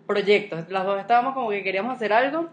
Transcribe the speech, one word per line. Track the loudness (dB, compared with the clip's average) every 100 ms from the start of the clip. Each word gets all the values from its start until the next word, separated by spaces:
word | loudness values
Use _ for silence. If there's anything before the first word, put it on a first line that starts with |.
| -4
proyectos. | 0 4 2 2 -8 -6
Las | -4 -2
dos | -2
estábamos | 2 2 2
como | -2 -4
que | -4
queríamos | -2 -2 -4
hacer | -4 0
algo, | 2 2 -2 -6